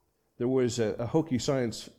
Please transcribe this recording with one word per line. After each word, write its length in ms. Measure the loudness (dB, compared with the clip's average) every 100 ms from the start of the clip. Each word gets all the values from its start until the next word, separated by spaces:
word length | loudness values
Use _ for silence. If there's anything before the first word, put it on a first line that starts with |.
| _ _ _ -4
there 80 | 0
was 320 | 2 2 2
a, 160 | -2 -2
a 100 | 0
hokey 320 | 0 2 0
science 520 | 0 0 0 -4 -12